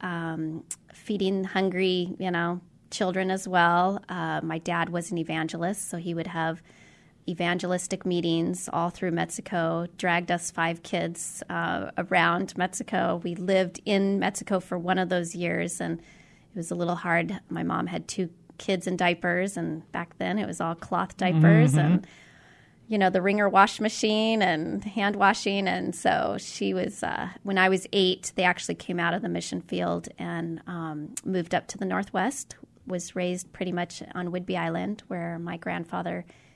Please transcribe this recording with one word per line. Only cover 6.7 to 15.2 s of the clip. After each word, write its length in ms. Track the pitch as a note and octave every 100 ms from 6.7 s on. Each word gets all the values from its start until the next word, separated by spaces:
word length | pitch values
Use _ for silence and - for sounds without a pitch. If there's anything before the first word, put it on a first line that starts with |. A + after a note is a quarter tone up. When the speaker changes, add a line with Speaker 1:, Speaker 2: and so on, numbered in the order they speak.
| - - - _ _ -
Speaker 1:
evangelistic 760 | E3 F3 F3+ F3+ F3+ - F#3+ F#3
meetings 640 | F3 E3+ E3 E3+ F3+ -
all 180 | - F3
through 200 | - F3+
Mexico, 760 | E3 E3+ - - F3+ E3 E3 E3+ -
dragged 320 | F#3 E3+ F3
us 180 | F3 -
five 320 | - E3 E3
kids, 600 | - F3 E3 E3+ - - -
uh, 400 | E3+ E3+ - - -
around 580 | F3+ F#3 E3+ F3 F#3+ -
Mexico. 640 | F#3 - - F#3 F3 F3
We 120 | F3
lived 460 | E3+ F3+ F#3+ F3+ -
in 340 | - G3 G3 G3
Mexico 400 | F3+ - - F#3+
for 200 | - F3+
one 200 | E3+ F#3
of 100 | F3+
those 240 | F3+